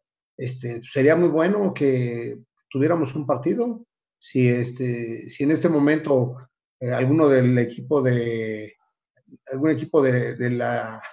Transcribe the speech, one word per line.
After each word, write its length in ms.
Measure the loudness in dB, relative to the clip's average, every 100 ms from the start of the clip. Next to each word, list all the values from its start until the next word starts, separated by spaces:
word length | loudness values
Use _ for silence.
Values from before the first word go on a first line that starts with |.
| _ _ _ -10
este, 460 | -10 -8 -10 -10
sería 320 | -6 2 4 4
muy 140 | 2
bueno 440 | 2 2 0 -2
que 640 | 0 0 2 0 -4 -8 -12 -18 _ _
tuviéramos 460 | 0 0 2 -2 -4
un 100 | -4
partido. 600 | -2 -2 -2 -2 -6 -12 _ _ _
Si, 300 | -6 0 2
este, 840 | 2 -2 -4 -6 -4 -6 -10 -12
si 140 | -4
en 80 | 0
este 180 | 2 2
momento, 640 | 2 4 2 2 2 0 -6 -18 _ _ -10
eh, 120 | -6
alguno 360 | -2 2 4 4
del 300 | 4 4 2
equipo 440 | 0 -4 -2 0
de, 720 | 2 0 -2 -4 -6 -8 -10 _ _ _ _ _ _ -20 -10
algún 200 | -2 0
equipo 300 | 0 0 2
de, 340 | 4 2 -2 -4
de 140 | -4
la, 500 | -2 -2 -4 -6 -12 -18